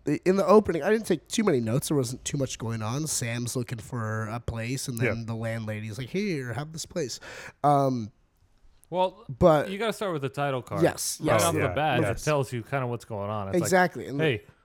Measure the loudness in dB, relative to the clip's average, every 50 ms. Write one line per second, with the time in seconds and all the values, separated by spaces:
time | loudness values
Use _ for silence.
0 | -4 -2 -2 0 2 2 4 4 6 8 8 8 8 6 0 0 2 2 2 2
1 | 2 0 -2 -2 -2 -4 -2 2 4 4 4 4 2 2 0 0 0 2 0 0
2 | 0 0 -4 -8 -8 -6 -4 -4 -4 -4 -6 -6 -6 -6 -6 -4 -4 -4 -4 -4
3 | -4 -4 -4 -4 -4 -4 -4 -4 -4 -4 -4 -4 -6 -6 -8 -12 -10 -10 -8 -6
4 | -4 -4 -4 -4 -4 -6 -6 -8 -8 -8 -8 -6 -6 -6 -6 -6 -6 -6 -4 0
5 | 0 0 0 -2 -4 -6 -6 -6 -4 -4 -4 -4 -6 -6 -6 -6 -8 -8 -8 -10
6 | -10 -6 -4 -4 -2 -2 -4 -4 -4 -6 -6 -8 -8 -8 -8 -12 -12 -8 -6 -6
7 | -6 -6 -6 -10 -14 -16 -16 -16 -16 -18 -8 _ 2 4 4 4 4 2 0 -2
8 | -4 -6 -10 _ _ _ _ _ _ _ _ _ _ -20 -20 _ _ -6 -2 0
9 | 0 0 -2 -6 -14 -8 0 6 6 8 8 6 4 0 -4 -4 -2 -2 -2 -2
10 | -2 -4 -2 -2 -4 -4 -4 -2 -2 -2 -2 -2 -4 -4 -2 2 2 2 2 0
11 | -4 -6 -4 -2 2 4 4 4 4 4 2 2 0 0 0 0 0 2 2 2
12 | 2 0 0 -2 0 0 0 0 0 -2 -4 -8 -6 -4 -4 -4 -2 -4 -4 -6
13 | -8 -8 -8 -6 -4 -4 -4 -4 -4 -2 0 0 2 4 4 4 4 4 2 -4
14 | -8 -6 -4 0 0 0 0 0 -4 -10 -20 _ _